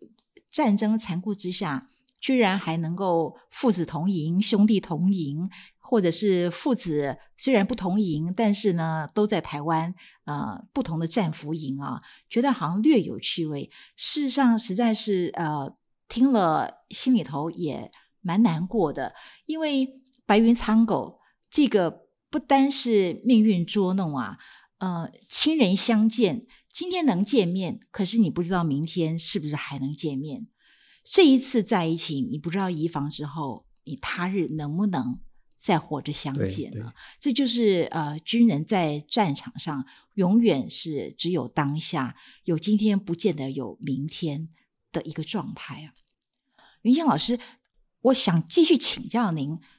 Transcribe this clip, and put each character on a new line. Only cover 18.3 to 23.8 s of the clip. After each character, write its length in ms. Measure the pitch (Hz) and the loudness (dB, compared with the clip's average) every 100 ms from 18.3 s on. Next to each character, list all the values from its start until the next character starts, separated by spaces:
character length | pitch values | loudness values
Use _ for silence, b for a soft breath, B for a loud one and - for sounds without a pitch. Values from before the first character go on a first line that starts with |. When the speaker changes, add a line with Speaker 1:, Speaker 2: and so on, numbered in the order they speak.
| 185 | 4
Speaker 1:
难 240 | 226 160 185 | 4 2 -2
过 280 | 233 156 | 0 0
的， 200 | 131 127 B B B - | -2 -8 B B B -8
因 140 | 320 | -4
为 420 | 302 269 262 - _ _ - | 0 0 -2 -6 _ _ 2
白 120 | 208 | 6
云 180 | 226 240 | 6 4
苍 300 | - 220 220 | 4 4 4
狗 340 | 147 - - _ _ - | 2 -4 -14 _ _ -6
这 180 | - 269 | 2 4
个 400 | 202 165 - _ _ _ | 4 2 -2 _ _ _
不 100 | 285 | -6
单 320 | - 269 277 | 2 4 4
是 500 | 277 240 214 180 - 240 | 2 2 4 2 0 4
命 180 | 226 | 6
运 220 | 220 180 165 | 6 2 0
捉 280 | 208 | 0